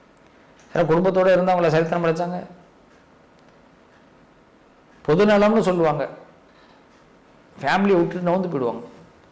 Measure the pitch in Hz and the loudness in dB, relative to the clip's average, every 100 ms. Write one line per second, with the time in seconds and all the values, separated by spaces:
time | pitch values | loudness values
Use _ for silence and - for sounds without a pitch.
0 | _ _ _ _ _ _ - - 160 165 | _ _ _ _ _ _ -10 -4 0 0
1 | 185 185 185 180 180 180 170 156 165 175 | 0 2 2 2 2 2 2 2 0 -2
2 | 165 165 175 180 - - - _ _ _ | -2 -2 -4 -8 -12 -20 -20 _ _ _
3 | _ _ _ _ _ _ _ _ _ _ | _ _ _ _ _ _ _ _ _ _
4 | _ _ _ _ _ _ _ _ _ _ | _ _ _ _ _ _ _ _ _ _
5 | - 160 208 208 208 220 180 180 160 147 | -2 2 4 4 4 2 0 0 0 -2
6 | 135 - - _ _ _ _ _ _ _ | -6 -10 -20 _ _ _ _ _ _ _
7 | _ _ _ _ _ - 135 180 202 185 | _ _ _ _ _ -10 -4 0 2 2
8 | 170 180 175 180 180 151 120 113 - - | 0 -4 -2 -2 -2 -4 -4 -6 -12 -20
9 | - _ _ | -20 _ _